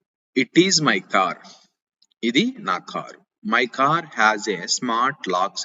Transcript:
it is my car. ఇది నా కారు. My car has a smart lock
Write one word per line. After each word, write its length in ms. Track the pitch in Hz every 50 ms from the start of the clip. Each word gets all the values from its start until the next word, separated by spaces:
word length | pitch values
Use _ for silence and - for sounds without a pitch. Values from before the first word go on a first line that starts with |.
| _ _ _ _ _ _ _ 127
it 120 | 131 - _ 165 170
is 100 | 196 185 170 156 131
my 100 | 110 98 92 - -
car. 180 | 101 95 87 80 - - - - - _ _ _ _ _ _ _ _ _ _ _ _ - 117
ఇది 160 | 117 143 214 247 262 202 - 95
నా 80 | 92 87 - -
కారు. 280 | - 87 - - - - _ _ _ _ - 107 113
My 80 | 117 127 120 - -
car 200 | 135 143 156 170 170 151 - 123
has 220 | 110 107 107 104 104 110 98
a 40 | 85 87 - - -
smart 420 | - 123 113 113 120 131 143 - - 98 90
lock 180 | 90 92 98 - - -